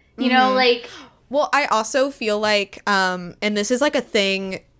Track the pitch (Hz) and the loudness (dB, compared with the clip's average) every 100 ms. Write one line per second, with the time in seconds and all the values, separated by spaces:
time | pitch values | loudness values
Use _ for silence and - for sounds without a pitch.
0 | _ - 262 247 254 262 247 240 - - | _ -6 0 2 4 4 2 2 -4 -18
1 | - _ - 269 285 262 285 220 220 285 | -20 _ -4 -2 0 0 0 0 0 0
2 | 277 277 220 208 214 208 196 - - 196 | -2 -2 -2 0 0 0 -2 -6 0 2
3 | 190 180 175 - 214 208 208 247 294 294 | 2 -2 -8 -6 -2 -2 0 0 2 0
4 | - 220 196 190 190 190 - | 0 0 2 0 -4 -10 -14